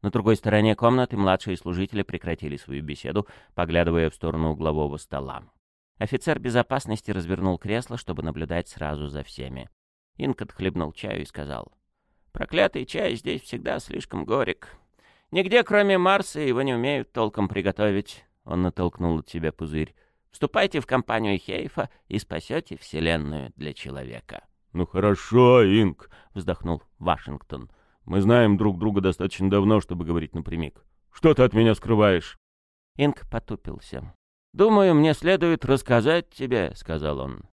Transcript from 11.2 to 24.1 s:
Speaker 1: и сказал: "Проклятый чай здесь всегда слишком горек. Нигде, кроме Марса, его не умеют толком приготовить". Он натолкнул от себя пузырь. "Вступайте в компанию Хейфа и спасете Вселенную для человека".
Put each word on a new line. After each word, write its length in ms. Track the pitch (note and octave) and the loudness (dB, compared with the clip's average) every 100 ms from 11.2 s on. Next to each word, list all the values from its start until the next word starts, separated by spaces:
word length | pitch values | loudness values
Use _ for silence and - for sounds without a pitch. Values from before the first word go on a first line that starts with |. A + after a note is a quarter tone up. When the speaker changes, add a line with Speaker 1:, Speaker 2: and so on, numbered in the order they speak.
Speaker 1:
и 40 | D2 | -10
сказал: 460 | - C#2+ B1+ G1+ _ _ _ _ _ _ | -12 -10 -10 -12 _ _ _ _ _ _
"Проклятый 540 | - - D#3+ G3 - - | -10 -4 0 0 -2 -8
чай 300 | D#3+ - - | -6 -4 -6
здесь 260 | - E3+ | -6 -8
всегда 380 | - - - - | -8 -10 -6 -8
слишком 460 | - - - - D2+ | -8 -12 -8 -10 -2
горек. 500 | C3 C3 - - - _ _ _ _ _ | -2 -2 -6 -12 -20 _ _ _ _ _
Нигде, 320 | E3+ F#3+ A#3+ | -2 4 2
кроме 340 | - G#3 G3+ F#3+ | 4 2 4 4
Марса, 420 | F3+ G3 F#3+ D3+ | 4 2 0 -4
его 220 | C#3+ A#2+ | 0 0
не 100 | C3+ | 0
умеют 380 | A#2+ B2+ C#3+ - | 0 -2 -2 -4
толком 360 | - A2 - G2 | -2 -2 0 -2
приготовить". 800 | G2 F#2+ F#2 G#2+ G2 G#2 - _ _ | 0 -2 0 0 0 -4 -16 _ _
Он 180 | - F2 | -6 -2
натолкнул 580 | F2+ - F2 - F2 D#2+ | 0 0 -4 -2 -2 -2
от 100 | - | -4
себя 220 | E2+ D#2+ | -6 -6
пузырь. 440 | - D#2+ D#2 D#2 _ _ _ _ | -6 -8 -6 -6 _ _ _ _
"Вступайте 480 | - D3 - G3 D3+ | -6 -2 0 0 -2
в 80 | - | -2
компанию 500 | C3 - A2+ A2 G2 | -2 0 -2 0 -2
Хейфа 520 | - - - - - _ _ | -4 -8 -8 -8 -8 _ _
и 100 | G#2+ | -8
спасете 600 | - E2 - D3 - D#2+ | -6 -12 -6 -8 -8 -18
Вселенную 760 | - D#2 E2 E2 D2 D2+ C2 - | -10 -4 -2 -2 -4 -8 -12 -12
для 180 | D2+ | -14
человека". 720 | C#2 C2 C2+ B1+ | -12 -14 -12 -14